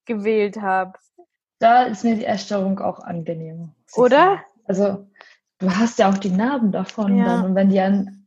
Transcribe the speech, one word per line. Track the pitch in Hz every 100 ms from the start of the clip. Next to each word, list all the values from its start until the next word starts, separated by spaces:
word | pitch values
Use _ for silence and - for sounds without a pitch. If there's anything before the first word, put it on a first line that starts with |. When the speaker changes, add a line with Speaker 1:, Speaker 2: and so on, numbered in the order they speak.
Speaker 1:
gewählt | - 220 214 214 202 214
habe. | 196 190 185 - _ _ _ _ _ -
Speaker 2:
Da | 226 247
ist | 247 202
mir | 233
die | 214
Essstörung | - 202 - 202 190 196
auch | 190 180
angenehmer, | - 170 160 165 160 165
muss | 165 _ _
ich | -
Speaker 1:
Oder? | 247 285
Speaker 2:
sagen. | 370 392 - _
Also, | - 185 202 196 - _ - _ _ -
du | 185
hast | 185 233 -
ja | 196
auch | 196
die | 202
Narben | 185 247 277 208
davon | 180 185 - 202 196
Speaker 1:
Ja. |
Speaker 2:
dann. | - 185
Und | 185
wenn | 190 196
die | 190
an | 190 202 - -